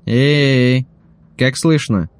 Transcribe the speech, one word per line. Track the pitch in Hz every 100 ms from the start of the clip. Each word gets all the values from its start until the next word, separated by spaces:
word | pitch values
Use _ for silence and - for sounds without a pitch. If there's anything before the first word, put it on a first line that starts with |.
| -
«Эй, | 117 139 147 139 131 123 127 127 - _ _ _ -
как | 127 127
слышно?» | 165 156 - 104 80 _